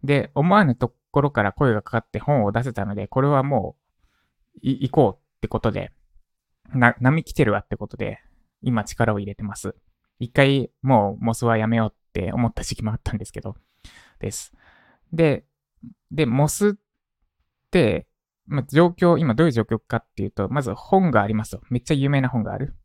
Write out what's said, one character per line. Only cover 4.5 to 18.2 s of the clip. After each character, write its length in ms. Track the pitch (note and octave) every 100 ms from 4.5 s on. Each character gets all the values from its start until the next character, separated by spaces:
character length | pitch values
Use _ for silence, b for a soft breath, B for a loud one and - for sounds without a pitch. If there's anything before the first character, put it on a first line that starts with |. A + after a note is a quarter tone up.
| -
う、 40 |
い-、 100 | - C3+ C3+
行 20 |
こ 280 | - A#2 -
う 160 | _ _
っ 20 |
て 80 | -
こ 100 | A2+
と 120 | A#2
で、 200 | G2+ F#2 _ _ _ _ _ _ _ _
な-、 220 | C3 A#2+ -
波 240 | B2+ D#3+ -
来 80 |
て 100 | -
る 80 | B2
わ 80 | G2+
っ 80 | -
て 80 | G2+
こ 120 | G2+
と 100 | -
で、 220 | G#2 G#2 _ _ _ _
今 200 | - A#2+
力 300 | G#2 - A2+
を 60 | G#2
入 60 | G2+
れ 100 | G2+
て 80 |
ま 120 | G#2+ F#2+
す。 200 | G2 - _ _ _ _
一 120 | A#2+
回 400 | - C#3 C#3 A#2 _
も 360 | C3+ B2 G2+ G2
う 40 |
モ 100 | A2+
ス 120 | A2 A#2+
は 120 | A2+
や 100 | A2
め 100 | A2+
よ 100 | G#2+
う 60 |
っ 180 | _ _
て 180 | - F2+
思 160 | - A#2
っ 60 |
た 100 | -
時 140 | - -
期 60 |
も 80 | A2
あ 40 | G#2+
っ 60 |
た 100 | -
ん 40 | G#2+
で 80 | G#2
す 60 |
け 100 | -
ど、 140 | G#2 G2+ b b b b b b
で 120 | -
す。 220 | - - b b b b b _
で、 340 | E3 D#3+ B2+ _ _ _ _ A#3+ - _
で、 140 | C#3+ C#3+
モ 220 | B2+ D3
ス 220 | - G#3
っ 40 | G#3 _ _ _ _ _ _ _ _ _
て、 360 | F#3 A#2+ F2 - _